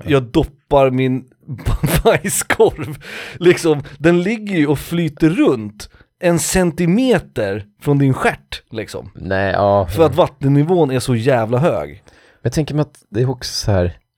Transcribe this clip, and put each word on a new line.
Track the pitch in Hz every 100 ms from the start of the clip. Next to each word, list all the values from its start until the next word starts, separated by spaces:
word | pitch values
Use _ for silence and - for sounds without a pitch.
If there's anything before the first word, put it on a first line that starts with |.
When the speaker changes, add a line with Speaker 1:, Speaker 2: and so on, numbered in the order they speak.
| -
Speaker 1:
"jag | 139
doppar | 120 160 - - _ 143 135
min | 127 131 131 - _ -
<laughs> | 127 - - - 170
bajskorv". | 233 160 - - - - 214 - 151 147 - - - -
Liksom, | 180 - 165 147 - -
den | 156 175
ligger | 180 226 208 180
ju | 147
och | 143
flyter | - 170 165 147 160
runt | 202 277 127 104 - - _ _ _
en | 180 170
centimeter | - 190 175 156 170 202 262 190 - - 101 101 - _
från | - 143
din | 139
stjärt, | 127 233 - _ - -
liksom. | 107 98 - 64
Speaker 2:
Nej, | - 87 95 98
ja. | 90 101 101 87
Speaker 1:
För | 101 156
att |
vattennivån | 143 151 - 139 143 151 185 143
är | 131
så | 127 120
jävla | 120 123 110 123
hög. | 165 104 73
Speaker 2:
Men | 71 - _ _ _
jag | 127
tänker | 165 147
mig | 143
att | 151 _ _
det | 101
är | 127
också | 123 - -
så | -
här. | 95 87 - _